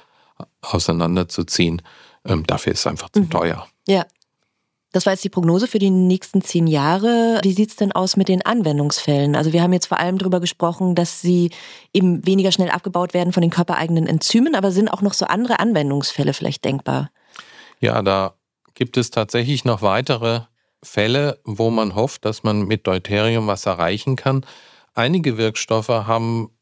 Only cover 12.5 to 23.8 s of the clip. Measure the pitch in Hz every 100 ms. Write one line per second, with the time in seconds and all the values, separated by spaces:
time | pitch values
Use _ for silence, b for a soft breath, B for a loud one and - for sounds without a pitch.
12.5 | 180 175 175 196 175 180 180 175 185 170
13.5 | 175 175 170 165 165 160 160 - 226 294
14.5 | 254 196 185 214 - 196 - - 190 240
15.5 | 233 226 190 143 143 139 - 147 135 147
16.5 | 139 - 139 - 131 147 B B B B
17.5 | B B B 110 113 98 98 95 - _
18.5 | _ _ - 123 - 117 - 107 120 120
19.5 | 139 123 110 104 101 127 120 113 117 117
20.5 | _ _ _ - - 110 131 143 - -
21.5 | 104 113 113 107 95 127 - 107 107 113
22.5 | 104 98 107 - 92 - 104 113 117 107
23.5 | 98 104 87